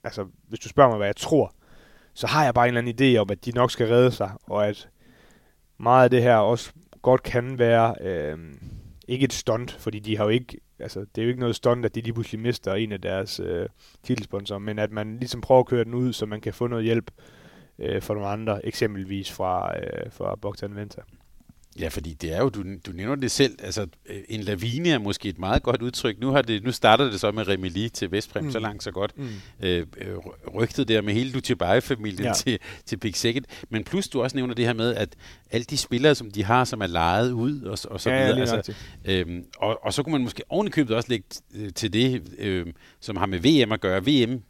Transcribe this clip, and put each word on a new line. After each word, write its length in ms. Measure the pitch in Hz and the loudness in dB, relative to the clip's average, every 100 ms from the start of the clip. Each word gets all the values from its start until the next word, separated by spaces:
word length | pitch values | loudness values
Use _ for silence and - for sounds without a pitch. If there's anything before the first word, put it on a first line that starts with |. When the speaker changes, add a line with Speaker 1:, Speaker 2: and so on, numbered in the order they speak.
Speaker 1:
altså, 220 | 117 110 95 _ _ | -8 -10 -12 _ _
hvis 120 | - | -12
du 80 | - | -2
spørger 220 | - 135 | 6 6
mig, 60 | 107 | 6
hvad 120 | 101 | -2
jeg 80 | - | -2
tror, 380 | - 156 101 - _ - - - _ | 2 2 2 -4 _ -20 -20 -20 _
så 120 | - 110 | -6 0
har 180 | 147 | 4
jeg 100 | 143 | 4
bare 140 | 120 120 | 4 4
en 80 | 120 | 2
eller 160 | 120 | -2
anden 220 | 117 135 | 4 6
idé 40 | 117 | 6
om, 120 | 101 | 4
at 140 | 101 | -2
de 60 | - | -4
nok 200 | 120 123 | 0 0
skal 180 | - 113 | 2 4
redde 220 | 120 127 | 6 6
sig, 200 | 110 98 113 - | 4 -6 -6 -4
og 220 | 104 104 | 0 0
at 200 | 101 - _ _ _ _ _ _ _ _ _ | -2 -12 _ _ _ _ _ _ _ _ _
meget 260 | 117 127 | 4 6
af 60 | 127 | 8
det 120 | 127 | 6
her 140 | 123 113 | 6 6
også 360 | 104 117 - - _ - | 4 0 -4 -18 _ -2
godt 200 | - 127 | 2 2
kan 360 | - 123 123 127 | 2 -2 -2 2
være, 360 | 117 117 113 - | 4 6 4 0
øh, 380 | 92 87 73 78 82 67 - - - - - | -4 -4 -4 -6 -12 -16 -16 -16 -18 -20 -8
ikke 160 | 127 | 0
et 80 | 139 | 0
stunt, 400 | - - 113 127 | 0 0 0 -2
fordi 260 | - - 104 | -8 -8 -6
de 180 | 107 107 | -4 2
har 80 | |
jo 60 | 107 | 4
ikke, 300 | 117 120 - _ _ | 4 0 -18 _ _
altså, 220 | - - | -10 -10
det 180 | 104 - | -8 -2
er 40 | |
jo 60 | 113 | -2
ikke 120 | 127 | 0
noget 160 | 123 110 | -2 2
stunt, 280 | 123 120 | 2 2
at 100 | 113 | 0
de 60 | 117 | -2
lige 140 | 117 | -4
pludselig 260 | 117 113 107 | -4 -6 -4
mister 340 | 120 113 - | -2 -2 -4
en 180 | 98 110 | -2 -4
af 80 | 101 | -4
deres, 400 | 87 95 98 - | -4 -4 -4 -6
øh, 260 | 87 87 98 _ - - | -4 -4 -6 _ -20 -18
titelsponsorer, 560 | - 123 101 101 101 101 | -4 -4 -4 -8 -8 -8
men 200 | 104 107 | -6 -4
at 120 | 107 | -4
man 280 | 107 107 113 | -4 -6 -8
ligesom 220 | 123 120 | -8 -8
prøver 200 | - 131 | 6 6
at 60 | 123 | 6
køre 180 | 120 | 0
den 100 | 113 | 0
ud, 180 | 120 127 | 0 -2
så 140 | 113 107 | -2 -6
man 140 | 104 | -4
kan 140 | 110 | -6
få 120 | - 120 | -4 -4
noget 180 | 117 | 0
hjælp, 260 | 110 113 - _ - - - - - - | 2 0 0 _ -20 -20 -20 -20 -20 -8
øh, 240 | 73 95 | -4 -4
fra 120 | - | -2
nogle 140 | 104 101 | -4 -2
andre, 380 | 104 110 101 - | -4 -2 -2 -4
eksempelvis 680 | - 110 98 95 98 95 | -2 -2 -2 -6 -6 -8
fra, 460 | - 92 92 92 - | -4 -2 0 -2 -4
øh, 340 | - 50 50 | -6 -8 -10
fra 220 | - - | -6 -6
Bogdan 420 | - 101 101 101 101 | -4 -8 -8 -10 -8
Venta. 240 | 104 - - - _ - - _ _ - | -12 -14 -20 -20 _ -20 -20 _ _ -8
Speaker 2:
Ja, 80 | 82 | -6
fordi 260 | 82 78 | -6 -10
det 200 | 76 82 | -8 -6
er 40 | 85 | 0
jo, 80 | 135 | 0
du, 160 | 107 92 95 101 | -2 -10 -10 -12
du 60 | |
nævner 220 | 87 104 | -10 -6
det 160 | 143 123 | -4 -2
selv, 260 | - 135 - | 2 0 0
altså, 240 | 101 107 92 _ - | -8 -6 -6 _ -14
øh, 140 | 104 - | -14 -8
en 120 | 110 | -6
lavine 480 | 101 98 113 127 170 | -4 -4 -4 -2 0
er 100 | 139 | 2
måske 300 | 101 98 104 | 0 -4 -4
et 100 | 82 | -4
meget 240 | 92 131 | 0 0
godt 200 | - 113 | 2 -2
udtryk. 380 | 120 - 120 107 | -2 -2 -4 -2
Nu 100 | 131 | 2
har 120 | 139 | 2
det, 220 | 117 107 | 2 -2
nu 80 | 117 | -2
starter 320 | - 110 113 | 4 6 8
det 160 | 139 98 | 4 2
så 120 | 107 | 0
med 160 | 107 95 | 0 0
Remi 200 | 95 92 | 0 0
Lee 200 | 87 113 | -2 -4
til 220 | - 92 | -4 -2
Vestpræm, 340 | 98 - - | -2 -4 -6
Speaker 1:
Mm. 60 | 151 | -4
Speaker 2:
så 80 | 117 | -4
langt, 240 | 110 104 | -6 -8
så 80 | 107 | -8
godt. 280 | 92 104 - | -4 -6 -6
Speaker 1:
Mm. 100 | 131 101 - - | -12 -12 -16 -6
Speaker 2:
Øh, 260 | 92 87 82 - | 0 0 -2 -12
øh, 180 | 95 92 | -12 -10
ry-, 380 | 98 - - | -12 -16 -10
rygtet 340 | 95 117 - 117 | -4 -2 -2 2
der 140 | 110 | 2
med 120 | 104 | 2
hele 180 | 104 131 | -2 -2
Dutjebaje-familien 960 | 127 - 117 90 113 - 123 107 95 113 | -4 -2 0 4 2 2 -4 -4 -4 -2
Speaker 1:
Ja. 60 | |
Speaker 2:
til, 260 | 95 - 107 - - - | 0 0 -2 -6 -16 -10
til 100 | 107 | -6
Pick 200 | 113 85 | -4 0
Second. 280 | 117 123 - - - | 0 -2 -8 -18 -6
Men 160 | 110 | -6
plus, 240 | - 185 190 | -2 -4 -2
du 140 | 135 | -2
også 140 | 123 139 | -2 -2
nævner 180 | 127 | -4
det 120 | 117 117 | 0 0
her 60 | |
med, 220 | 113 117 | 2 0
at 220 | 104 101 - - - _ | 0 -4 -6 -20 -20 _
alle 140 | 113 | -6
de 120 | 123 143 | -2 -6
spillere, 380 | - 120 147 | -2 2 4
som 160 | 139 113 | 4 -2
de 140 | 98 | -4
har, 200 | 98 123 | 2 2
som 160 | 123 117 | 2 -2
er 60 | 95 | -2
lejet 460 | 85 82 95 123 | 2 4 4 2
ud, 300 | 123 123 143 | 0 -2 -2
og 160 | 101 101 | -6 -8
s-, 60 | |
og 160 | - 98 | -8 -4
så 100 | 120 | 0
Speaker 1:
Ja, 60 | 131 | 2
Speaker 2:
videre, 160 | 131 | 2
Speaker 1:
lige 80 | 127 | 2
Speaker 2:
altså, 340 | 123 113 - 107 - - | 2 0 -4 -12 -16 -12
Speaker 1:
nøjagtigt. 240 | 95 95 85 | -2 0 0
Speaker 2:
øhm, 160 | 87 - - | -6 -12 -4
og, 260 | 104 113 | -2 -2
og 80 | 107 | -2
så 100 | 120 | -2
kunne 100 | 143 | 0
man 100 | 147 | 0
måske 200 | 120 - - | -2 -6 -6
ovenikøbet 480 | 180 208 160 127 110 | -2 0 0 2 0
også 120 | 120 | 0
lægge 180 | 117 - | -4 -4
t-, 280 | - _ 101 | -20 _ -12
øh, 100 | 104 | -10
til 200 | - 110 | -4 -2
det, 420 | 104 127 123 82 - | 2 2 0 -8 -8
øh, 280 | 101 92 85 - - _ | -4 -2 -4 -12 -20 _
som 160 | - 95 | -10 -4
har 100 | 98 | -2
med 120 | 92 | 2
V 300 | 113 156 110 | 4 6 4
M 40 | |
at 80 | 110 | 2
gøre, 220 | 98 95 92 | 0 0 2
V 220 | 143 117 | 4 2
M 140 | 127 | 0